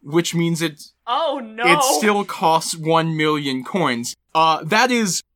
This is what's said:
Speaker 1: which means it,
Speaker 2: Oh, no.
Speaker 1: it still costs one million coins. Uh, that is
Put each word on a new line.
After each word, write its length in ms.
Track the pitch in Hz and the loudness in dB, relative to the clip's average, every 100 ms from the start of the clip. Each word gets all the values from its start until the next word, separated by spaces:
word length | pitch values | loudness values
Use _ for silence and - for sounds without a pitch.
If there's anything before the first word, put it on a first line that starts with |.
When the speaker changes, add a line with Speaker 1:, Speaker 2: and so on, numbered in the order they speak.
Speaker 1:
which 340 | 147 156 170 170 | -2 -2 0 0
means 260 | 170 165 | 0 0
it, 220 | 165 147 - _ - | -4 -8 -20 _ -6
Speaker 2:
Oh, 340 | 254 320 277 | -2 -2 -4
no. 200 | 226 220 247 | -8 -4 2
Speaker 1:
it 160 | 285 262 285 | 4 4 2
still 260 | 214 202 196 | 2 0 -2
costs 500 | - 175 160 160 170 | -2 2 2 0 -6
one 420 | 156 160 165 160 | 0 2 2 0
million 460 | 156 151 143 131 | 0 0 -2 -6
coins. 520 | 127 202 151 117 120 - _ 160 | -4 -2 0 -2 -6 -12 _ 0
Uh, 280 | 160 156 | 2 2
that 280 | 160 214 247 | 0 2 2
is 320 | 240 214 160 - | 2 0 -4 -8